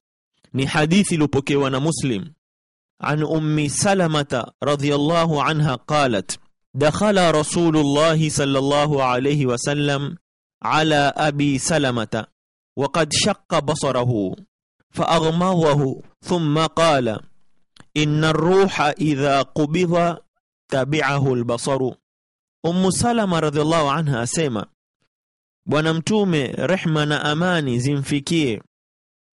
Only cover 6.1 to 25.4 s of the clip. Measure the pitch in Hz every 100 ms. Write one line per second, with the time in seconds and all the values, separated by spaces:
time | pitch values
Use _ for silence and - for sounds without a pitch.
6.1 | 104 - - _ _ _ 131 151 - 208
7.1 | 196 170 151 151 175 170 156 143 143 160
8.1 | 156 156 143 139 135 139 143 147 139 127
9.1 | 123 135 147 127 120 - 147 143 139 139
10.1 | 175 _ _ _ _ 110 147 156 147 143
11.1 | - 151 143 143 135 - 160 139 120 107
12.1 | 117 - _ _ _ _ - 139 175 151
13.1 | 147 214 196 _ 165 143 151 143 127 123
14.1 | 113 95 - - _ _ _ _ - -
15.1 | 165 160 165 185 180 156 143 135 - -
16.1 | _ - 180 156 151 160 - 165 143 117
17.1 | 104 - - - _ _ - - 151 151
18.1 | 151 156 156 165 190 196 - 147 - 151
19.1 | 135 143 139 127 - 147 170 180 170 175
20.1 | 160 - _ _ _ _ 135 131 156 139
21.1 | 143 135 123 120 117 - 135 131 - _
22.1 | _ _ _ _ _ 165 180 185 175 240
23.1 | 233 202 165 156 147 151 165 143 147 151
24.1 | 120 117 - 147 110 - _ _ _ _
25.1 | _ _ _